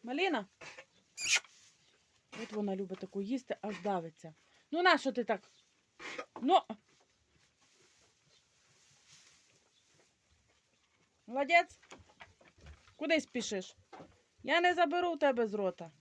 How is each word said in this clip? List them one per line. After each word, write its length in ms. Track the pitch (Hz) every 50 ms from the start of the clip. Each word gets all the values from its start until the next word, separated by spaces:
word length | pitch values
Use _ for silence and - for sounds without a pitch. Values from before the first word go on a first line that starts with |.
| -
Маліна? 440 | 233 254 302 370 392 311 226 196 - _ _ - - - - - _ _ _ _ _ _ - - - - - - - _ - - - _ _ _ _ _ _ _ _ _ _ _ _ - 214 226
От 80 | -
вона 240 | 214 214 208 202 190
любить 240 | 190 196 180 190 -
таку 220 | - 185 - 196
їсти, 360 | 202 202 262 254 - - - -
аж 200 | - 214 202 175
давиться. 520 | 175 208 196 180 165 165 - _ - 160 156 _ _ _ _ _ _ _
Ну 100 | - 330
нащо 300 | 349 370 330 277 - 269
ти 120 | 208 247 233
так? 280 | - 220 190 - - _ _ _ _ _ _ _ _ _ _ - - - - - _ _ -
Ну. 200 | 233 269 370 359 - - - - _ _ _ _ _ _ _ _ _ _ _ _ _ _ _ _ _ _ _ _ _ _ _ _ _ _ _ _ _ _ _ _ _ _ _ _ _ _ _ _ _ _ - _ _ - - - - - _ _ _ _ _ _ _ _ _ _ _ _ _ _ _ _ _ _ _ _ _ _ _ _ _ _ _ _ _ _ _ _ _ _ _ _ _ _ _
Молодець. 520 | - 233 269 285 269 339 339 349 359 - _ - - - - - _ - _ - - _ _ - - _ - - - - - _ - _
Куди 260 | - 294 277 330 311
спішиш? 540 | - _ - 247 220 - 220 190 185 - - _ _ _ - - - - - _ _ _ _ _ -
Я 180 | 247 294 339
не 120 | 349 359 349
заберу 400 | 320 339 302 330 359 359 349 330
у 40 |
тебе 300 | 294 302 277 254 233 233
з 60 | 214 196
рота. 380 | 214 202 185 180 - 170 165 - _